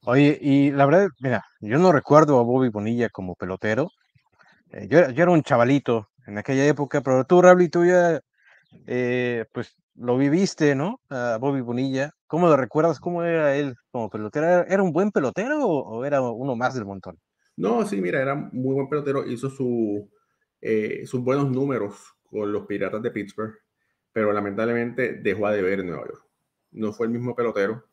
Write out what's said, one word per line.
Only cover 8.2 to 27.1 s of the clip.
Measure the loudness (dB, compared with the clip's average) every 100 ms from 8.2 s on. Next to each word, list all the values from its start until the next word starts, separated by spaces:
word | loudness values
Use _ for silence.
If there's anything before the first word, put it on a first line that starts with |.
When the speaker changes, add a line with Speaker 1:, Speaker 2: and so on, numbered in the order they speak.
| _ _ _ _ _ -20 -6
Speaker 1:
eh, | -4 -2 -2 -2 -4 -6
pues, | -10 -12 _ _ _
lo | -2 0
viviste, | 2 2 0 2 0 2
¿no? | -2 -6 _
A | -6 -4 -2
Bobby | -2 -4
Bonilla. | -4 -4 -4 -4 -6 _ _
¿Cómo | 0 4
lo | 4
recuerdas? | 2 0 0 -2
¿Cómo | -6 -4
era | -2 0 0 0
él | -4 -8 _
como | -8 -8
pelotero? | -8 -6 -4 2
¿Era, | 2
era | 2 0
un | 0
buen | 0 0
pelotero | 0 -2 -2 -4 -2 -2
o, | -2 -4 -8
o |
era | -2 -2
uno | -2 -4 -6 -2
más | -2
del | -4
montón? | -8 -12 -14 -20 _ _ _ -6
Speaker 2:
No, | -2 -2 -2
sí, | -4
mira, | -4 -2
era | -2 -4
muy | -8 -6 -2
buen | -2 -2
pelotero. | -4 -4 -4 -4
Hizo | -8 -8
su, | -6 -4 -2 -2 -4 -10 _ _ _ _ _
eh, | -4 -2 -2 -8 -8
sus | -6
buenos | -2 0 0
números | -2 -2 -4 -6 -10 -20 _ _
con | -8 -4
los | -6 -6
Piratas | -6 -4 -4
de | -6
Pittsburgh, | -6 -10 -10 -12 -12 _ _ _ _ _
pero | -2 0
lamentablemente | 0 -2 -2 -2 -2 -4 -4 -4
dejó | -2 -4 -2 0
a |
deber | 0 0 -2
en | -6
Nueva | -8 -12
York. | -16 _ _ _ _ _
No | -8 -8
fue | -4
el | -4